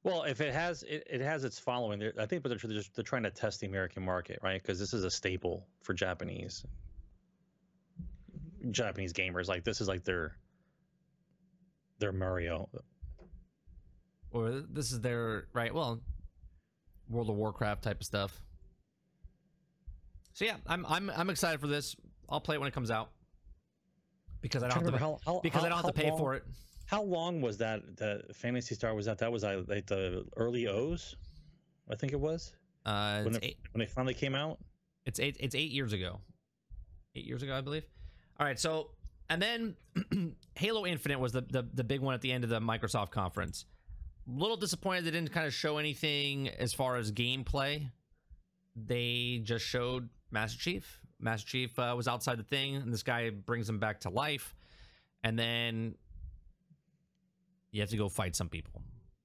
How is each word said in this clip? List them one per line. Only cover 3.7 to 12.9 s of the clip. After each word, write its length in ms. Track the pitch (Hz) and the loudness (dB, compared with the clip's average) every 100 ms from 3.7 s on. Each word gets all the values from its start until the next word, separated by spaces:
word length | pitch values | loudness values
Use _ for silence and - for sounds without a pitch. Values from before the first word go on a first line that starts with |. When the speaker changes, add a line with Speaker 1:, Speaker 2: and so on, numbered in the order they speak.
| 95 92 - 92 | 0 -2 -2 0
Speaker 1:
market, 340 | 90 87 92 | 0 -2 -4
right? 200 | 95 95 | 0 0
'Cause 160 | - 92 | 0 -2
this 140 | 101 | 0
is 100 | 117 | 0
a 80 | 92 | 0
staple 560 | - 95 92 87 85 98 _ | 0 0 0 0 -2 -6 _
for 120 | - | -4
Japanese, 720 | 90 92 90 92 90 92 - - - - - - - _ _ _ _ _ _ _ - - - - - - - 127 | 0 0 0 -4 -4 -6 -8 -10 -12 -12 -14 -18 -20 _ _ _ _ _ _ _ -12 -10 -10 -14 -12 -12 -6 -4
Japanese 400 | 107 107 95 92 | 0 0 -2 -2
gamers. 360 | 82 92 87 90 | 0 0 0 0
Like, 160 | 90 | 0
this 180 | 85 104 | 0 0
is, 60 | 98 | 2
like, 160 | 92 90 | 0 0
their, 320 | 90 78 - - _ _ _ _ _ _ _ _ _ _ _ _ _ _ _ | 0 -2 -6 -20 _ _ _ _ _ _ _ _ _ _ _ _ _ _ _
their 120 | 104 | 0
Mario. 560 | 95 92 92 85 82 - - - | 2 2 2 0 -2 -4 -10 -14